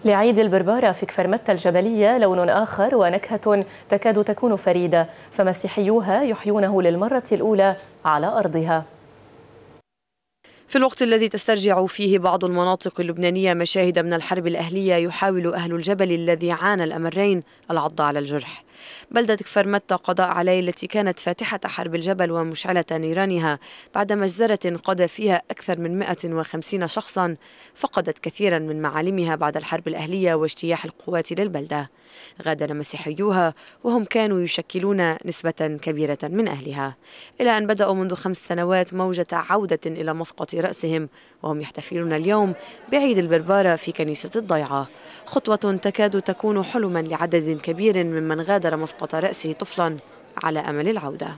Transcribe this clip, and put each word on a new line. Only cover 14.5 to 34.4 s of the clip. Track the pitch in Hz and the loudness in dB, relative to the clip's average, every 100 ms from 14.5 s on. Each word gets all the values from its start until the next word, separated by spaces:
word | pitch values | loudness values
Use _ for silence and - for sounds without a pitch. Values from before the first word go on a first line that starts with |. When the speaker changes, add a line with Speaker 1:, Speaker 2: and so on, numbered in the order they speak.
| 170 170 185 190 | -2 -4 -2 2
Speaker 2:
يحاول | 175 170 175 196 185 170 | 2 2 0 0 0 0
أهل | 175 170 | -2 -4
الجبل | 170 160 196 190 | -4 -2 0 0
الذي | 170 170 165 175 | 0 0 0 0
عانى | 165 185 196 | 0 0 0
الأمرين | 160 156 165 170 202 185 - _ - | -2 -2 -4 0 2 0 -4 _ -4
العض | 165 151 156 | -2 -2 0
على | 147 143 | 0 0
الجرح. | 143 147 - - _ - - - - | -4 -6 -6 -16 _ -20 -20 -20 -2
بلدة | 233 226 | 0 2
كفر | 214 - 208 196 | 0 0 0 2
متى | 202 - | 0 0
قضاء | 185 - 185 185 | -2 0 0 2
علي | 175 180 185 | 2 2 2
التي | 180 175 185 | 0 -6 -4
كانت | 208 196 180 | -2 -2 -2
فاتحة | - 175 226 202 | -4 -4 -4 -4
حرب | - - 170 | -6 -6 -4
الجبل | 170 165 185 175 | -4 -2 0 0
ومشعلة | 170 165 160 - 180 165 | 0 -2 -4 -2 -2 0
نيرانها | 160 160 175 196 175 160 143 - - - | -4 -2 0 0 2 0 -2 -8 -20 -6
بعد | - 202 | -2 0
مجزرة | 208 196 175 226 208 180 170 | 0 0 2 2 2 -2 -4
قضى | - 185 175 | -2 0 0
فيها | - 214 180 - | 0 0 0 -2
أكثر | - - 170 | -10 -6 -4
من | 170 185 | -2 -4
مائة | 190 175 170 | -4 -4 -4
وخمسين | 160 156 160 - 196 170 | -4 -4 -8 -6 -4 -4
شخصاً، | - - 196 175 160 - - - | -4 -4 -2 -2 -4 -14 -20 -20
فقدت | - - - 156 - | -8 -2 -2 -2 -6
كثيراً | 165 - 202 170 | -10 -2 0 0
من | 156 156 | -2 -4
معالمها | 151 151 175 190 165 156 | -2 -2 -2 -2 -2 0
بعد | 151 147 | -2 -2
الحرب | 156 165 160 | -4 -6 -4
الأهلية | 160 156 190 180 | -8 -6 0 0
واجتياح | 160 156 - 165 165 | 2 -2 -4 -4 -4
القوات | 165 - - 175 160 | -6 -12 -4 -4 -4
للبلدة. | 170 208 160 156 147 135 _ _ - - - 156 | -4 -2 -4 -6 -6 -8 _ _ -20 -20 -8 -6
غادر | 147 147 | -4 -4
مسيحيوها | 147 147 143 151 156 208 185 170 - - _ | -4 -6 -8 -8 -2 0 2 0 -2 -20 _
وهم | 240 233 | 0 0
كانوا | 202 226 214 190 | 0 0 0 0